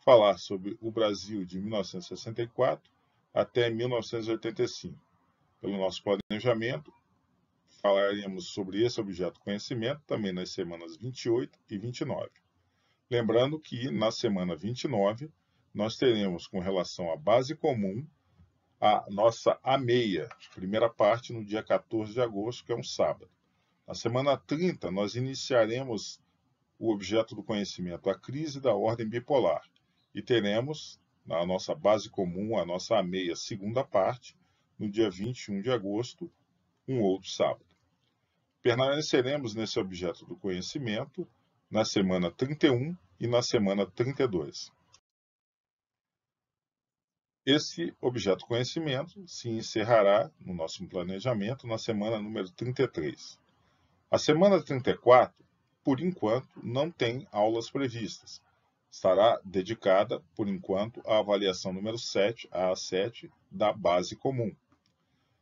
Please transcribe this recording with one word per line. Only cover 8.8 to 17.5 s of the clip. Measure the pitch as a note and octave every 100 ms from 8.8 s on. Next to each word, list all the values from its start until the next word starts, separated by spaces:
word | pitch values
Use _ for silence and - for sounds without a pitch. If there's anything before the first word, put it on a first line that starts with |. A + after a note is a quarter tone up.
esse | A#2+ A#2+
objeto | G2+ F2 F2 -
conhecimento | - G#2 - B2+ A#2 D3
também | - B2+ G2
nas | F2+ F2+
semanas | - E2+ E2+ E2+ E2+
vinte | A#2+ B2+ B2
e |
oito | A#2 C#3+ _ -
e | G#2
vinte | A#2 B2
e |
nove. | C#3+ D#2+ - _ _ _ _ _ _ _ -
Lembrando | A#2+ A2 A2+ C3 D#3
que | - B2 B2+
na | A#2+ A2
semana | - A2+ G2 F2+ D#2+
vinte | G2+ B2
e | E3
nove, | A2 G2 A2+ D3+ _ _ _ _
nós | G#2 G#2+ -
teremos, | C3+ G#2+ G2 E2+ -
com | G2
relação | F2+ F#2+ F2 - E2+
à | D#2
base | E2 A#2+ C3